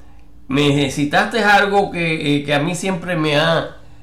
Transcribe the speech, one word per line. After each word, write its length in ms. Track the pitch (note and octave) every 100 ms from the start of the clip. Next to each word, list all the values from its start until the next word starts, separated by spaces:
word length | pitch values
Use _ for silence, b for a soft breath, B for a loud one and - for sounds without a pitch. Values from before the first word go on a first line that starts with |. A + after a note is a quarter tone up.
| b b b - -
me 420 | C3+ C#3+ C#3+ C3+
citaste 520 | D3+ C#3+ F3 G#3+ A3+
algo 460 | G#3 G3+ G3+ G3 G3
que, 460 | E3+ E3 D#3+ D3 C#3+
eh, 60 |
que 100 | C#3+
a 60 | D3
mí 160 | D#3+ E3+
siempre 400 | F#3+ F3+ F3+ F3
me 220 | D#3 D3
ha, 400 | D#3+ D#3+ - - b b